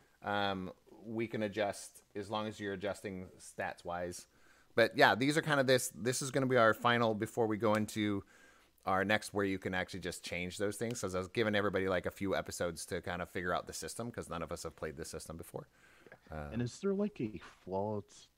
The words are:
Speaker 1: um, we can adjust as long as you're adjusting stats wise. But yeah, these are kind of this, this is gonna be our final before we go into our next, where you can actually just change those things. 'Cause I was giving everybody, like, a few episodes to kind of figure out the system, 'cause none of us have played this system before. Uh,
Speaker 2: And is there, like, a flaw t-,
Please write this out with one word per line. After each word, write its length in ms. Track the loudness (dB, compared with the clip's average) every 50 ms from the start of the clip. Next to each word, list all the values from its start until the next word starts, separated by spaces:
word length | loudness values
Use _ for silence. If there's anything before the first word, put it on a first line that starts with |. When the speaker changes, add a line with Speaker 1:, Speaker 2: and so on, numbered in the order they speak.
| -20 _ _ _ -4
Speaker 1:
um, 500 | -2 0 0 0 0 0 -2 -4 -6 -10 -12 _ -20 -20 -16 -12
we 200 | -6 -4 -2 -2
can 160 | -2 -2 -2 -2
adjust 600 | -2 0 0 0 0 0 -4 -10 -14 -16 -20 -20 _ _
as 160 | -8 -6 -4
long 160 | -2 -2 -2
as 120 | -4 -4 -4
you're 140 | -4 -4 -4
adjusting 560 | -2 -2 -4 -4 -4 -6 -6 -6 -6 -8 -10 -14 -18
stats 460 | -20 -16 -8 -6 -6 -6 -6 -6 -8
wise. 420 | -6 -4 -4 -4 -4 -6 -8 -12 -16 _ _ -20 -20 -20 -20 _ _ 4
But 220 | 4 4 4 6
yeah, 180 | 6 8 8 8
these 240 | 6 4 2 2 2
are 40 | 2
kind 180 | 4 4 4
of 60 | 6
this, 240 | 6 6 4 4 0 -6
this 260 | -4 -2 -2 -2 0
is 100 | -4 -2
gonna 160 | 0 0 2
be 100 | 4 6
our 180 | 8 8 8 6
final 400 | 6 4 4 4 6 4 4 4
before 320 | 2 -2 -2 0 0 2
we 100 | 2 2
go 180 | 2 4 4 4
into 500 | 4 2 0 0 0 0 2 0 0 -4 -8 -16 -20 -20 -20 -20 -20 _ _ _ _ _
our 200 | 2 2 4 4
next, 280 | 4 4 2 2 0 -2
where 120 | 0 0
you 140 | 2 0 -2
can 160 | -2 -2 -2
actually 260 | -2 -2 -2 -6 -6
just 220 | -6 -6 -6 -6 -8
change 360 | -8 -6 -4 -4 -6 -4 -2
those 180 | -4 -4 -2
things. 240 | -2 -4 -4 -4 -4
'Cause 140 | -4 -2 -2
I 40 | -2
was 100 | -4 -2
giving 260 | 0 2 2 4 4
everybody, 340 | 4 2 2 2 2 2 2
like, 180 | 2 0 0
a 40 | -2
few 260 | -4 -4 -2 0 0
episodes 500 | 0 0 -4 -4 -2 -2 -2 -2 -4 -6
to 140 | -6 -6 -6
kind 200 | -4 -4 -6 -6 -6
of 60 | -6
figure 220 | -6 -4 -2 0 0
out 140 | 0 -2
the 60 | -4 -8
system, 400 | -8 -8 -8 -8 -6 -8 -6 -6
'cause 160 | -8 -8 -6
none 140 | -6 -6 -6
of 100 | -6 -6
us 100 | -8 -8
have 140 | -10 -10
played 200 | -8 -8 -8 -8
this 120 | -8 -10 -10
system 280 | -10 -10 -10 -10 -12
before. 320 | -12 -12 -12 -12 -12 -12 -12 _ _ -20 -20 -20 -20 -20 -20 -20 -20 _ -12
Uh, 200 | -10 -8 -8 -6 -4
Speaker 2:
And 100 | -4 -4
is 160 | -4 -6 -4
there, 140 | -2 -2 0
like, 260 | 0 0 -2 -2 -4
a 180 | -6 -6 -6 -8
flaw 600 | -14 -16 -20 -18 -8 -4 -2 -2 0 0 -2 -4 -6
t-, 260 | -8 -16 -20 -20 -20 _